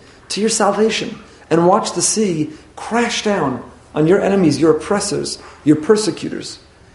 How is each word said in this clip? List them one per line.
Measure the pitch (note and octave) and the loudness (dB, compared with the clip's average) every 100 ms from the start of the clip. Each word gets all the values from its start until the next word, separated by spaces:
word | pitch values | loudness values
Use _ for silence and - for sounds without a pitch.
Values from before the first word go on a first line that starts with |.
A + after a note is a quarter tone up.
| - - - | -20 -20 -10
to | F#3+ | -4
your | A3 | -2
salvation | A3 G3+ G3 A3 - - - - - - | 2 0 2 0 0 -6 -10 -18 -18 -2
and | E3 E3+ | 2 4
watch | G#3 G#3 | 4 0
the | F3 | -2
sea | - G#3 G#3 D#3+ D3 - - - | -2 0 0 -2 -4 -8 -20 -16
crash | - A#3 A3+ - | -4 -2 0 -2
down | G#3+ G3 C#3+ A#2+ - - - | -2 0 -2 -4 -10 -20 -8
on | D3 D#3 | 0 2
your | G3 | 2
enemies, | F#3+ G3 E3 B2+ | 2 2 2 4
your | D#3+ | 2
oppressors, | D3+ - G3+ - C#3+ C#3 - - - | 2 0 -4 -2 -4 -6 -10 -14 -2
your | C#3+ D3+ | 2 2
persecutors. | - G#3+ F3 D#3 - - - - - _ - | 4 2 0 -4 -6 -8 -10 -16 -20 _ -20